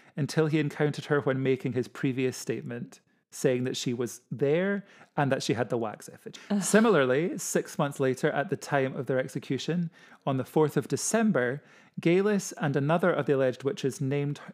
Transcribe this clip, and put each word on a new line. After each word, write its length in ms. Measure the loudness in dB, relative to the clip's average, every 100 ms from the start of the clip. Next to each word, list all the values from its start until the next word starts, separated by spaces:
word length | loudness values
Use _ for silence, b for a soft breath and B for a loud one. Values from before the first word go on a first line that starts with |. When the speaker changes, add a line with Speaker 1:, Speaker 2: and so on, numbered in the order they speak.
| b -4
Speaker 1:
until 300 | -2 2 2
he 100 | 2
encountered 460 | 0 0 0 0 0
her 140 | 0
when 220 | 2 0
making 300 | 2 0 0
his 140 | -2 -4
previous 480 | -2 -2 0 -2 -2
statement, 680 | -6 -6 -6 -10 -12 -16 _ _ _
saying 360 | -2 0 2 0
that 120 | -2
she 160 | -4
was 280 | -2 -4 -6 -10
there 520 | -2 2 2 2 -2 -6 B B -2
and 160 | 0
that 120 | 0
she 100 | 0
had 160 | 0 0
the 80 | -2
wax 320 | -4 -8 -16
effigy. 280 | -18 -18 -14 -4
Speaker 2:
Ugh. 120 | -2
Speaker 1:
Similarly, 760 | 4 4 6 6 6 4 0 -4
six 400 | -2 -2 -2 -2
months 220 | -2 0
later, 320 | 0 2 0
at 180 | 0 -2
the 80 | -4
time 380 | -2 0 0 -2
of 100 | -2
their 140 | -2
execution, 720 | -2 -6 -4 -4 -2 -2 -2 B B B -4
on 120 | -4
the 60 | 0
fourth 300 | 2 2 2
of 120 | -2
December, 720 | -2 0 2 4 2 2 -2 -10 B B -2
Galis 520 | 2 4 4 0 -2 -4
and 160 | -2 0
another 360 | 2 2 2
of 160 | 2 2
the 80 | 2
alleged 280 | 2 0
witches 380 | -4 -2 -4 -2
named 380 | -2 -2 -2 -6 -12